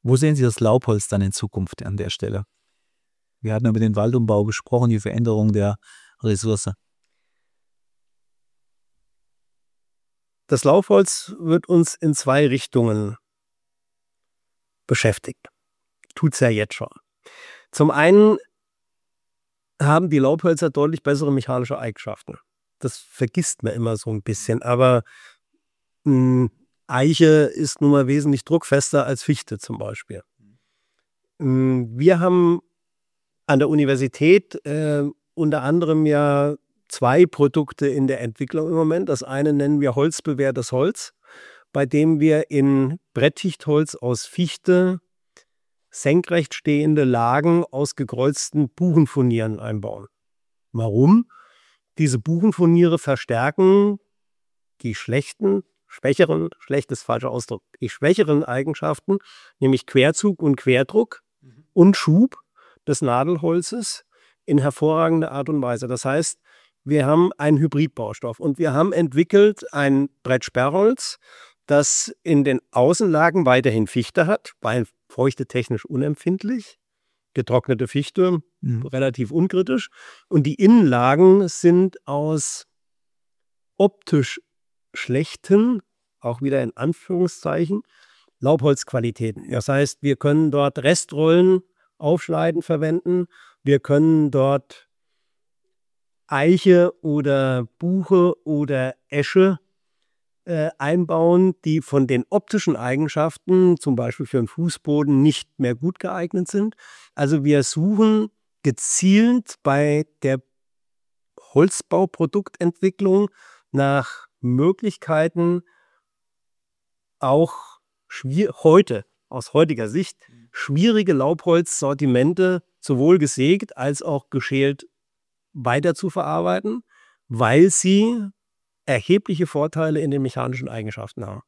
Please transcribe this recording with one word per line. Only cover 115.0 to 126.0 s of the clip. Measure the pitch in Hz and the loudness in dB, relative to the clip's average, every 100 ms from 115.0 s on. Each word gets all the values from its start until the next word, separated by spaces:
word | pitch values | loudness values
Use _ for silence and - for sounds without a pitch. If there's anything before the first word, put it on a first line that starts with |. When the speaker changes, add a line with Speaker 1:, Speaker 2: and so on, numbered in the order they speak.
| - 156 160 175 170 175 _ _ _ _ _ _ _ _ _ _ _ _ _ _ _ _ | -4 -2 0 0 -2 -2 _ _ _ _ _ _ _ _ _ _ _ _ _ _ _ _
Speaker 2:
auch | 131 143 165 - - _ _ _ _ | 0 2 2 -4 -20 _ _ _ _
schwier-, | - 131 151 202 - | -12 -6 -2 -2 2
heute, | 160 175 196 110 - _ _ | 6 6 4 -4 -10 _ _
aus | 127 - | -14 -2
heutiger | 147 160 120 110 | 0 0 0 -6
Sicht, | 139 190 - _ | -6 -8 -12 _
Speaker 1:
Mhm. | 120 _ | _ _
Speaker 2:
schwierige | - - 143 220 214 190 | -14 -4 0 2 2 0
Laubholzsortimente | 147 135 165 175 170 165 - 139 139 139 123 139 180 185 180 _ _ | 0 0 -2 0 0 0 -4 -4 -2 0 2 2 0 0 -2 _ _
sowohl | - 131 147 180 | -4 0 4 4
gesägt | 147 - 139 196 220 - | 2 0 0 0 -2 -8
als | 131 143 | -6 -6
auch | - 143 _ | -6 -6 _
geschält | 135 - 135 139 139 - _ _ _ _ _ _ | -8 -4 0 0 -2 -14 _ _ _ _ _ _
weiter | 151 123 131 170 | -8 -2 0 -2
zu | - | -2